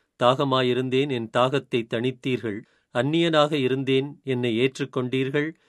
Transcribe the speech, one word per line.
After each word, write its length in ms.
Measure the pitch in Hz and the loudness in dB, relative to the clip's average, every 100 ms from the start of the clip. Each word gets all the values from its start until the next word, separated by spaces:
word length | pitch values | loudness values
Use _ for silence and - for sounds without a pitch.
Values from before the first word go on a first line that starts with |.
| _ - | _ 0
தாகமாயிருந்தேன், 880 | 123 135 139 131 127 123 131 131 147 | 2 2 2 0 2 0 0 0 0
என் 180 | 123 110 123 | -2 -2 2
தாகத்தை 440 | 127 135 - 123 113 | 2 0 -2 -4 -2
தணித்தீர்கள், 680 | 117 127 127 139 120 113 101 - _ _ 123 | -2 -2 -4 -4 -4 -4 -8 -12 _ _ -2
அந்நியனாக 580 | 135 165 170 156 147 | 0 2 2 2 2
இருந்தேன், 680 | 151 127 131 135 135 143 143 | 2 0 0 2 0 0 -6
என்னை 360 | 135 123 123 113 | -6 -2 0 2
ஏற்றுக்கொண்டீர்கள்" 920 | 131 - 135 135 123 131 131 147 151 160 | 0 -2 -6 -4 -2 -2 -2 -2 -4 -8